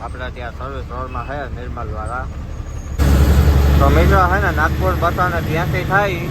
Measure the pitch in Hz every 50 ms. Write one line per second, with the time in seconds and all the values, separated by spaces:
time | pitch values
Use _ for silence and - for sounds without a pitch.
0 | - 120 113 - 127 127 127 131 123 120 117 - 127 131 139 131 127 127 120 123
1 | 131 131 127 127 117 120 135 147 139 123 - 131 127 123 - 120 117 113 123 110
2 | 110 113 120 127 131 131 - - - - - - - - - - - - - -
3 | - - 65 64 65 - 73 69 69 - - - 69 - 71 - - - - -
4 | - - - 196 185 175 180 196 202 185 165 - 156 165 - - 180 185 180 175
5 | 170 170 175 - 185 180 175 170 160 151 151 160 175 180 - 190 180 - 185 196
6 | 208 202 190 175 180 -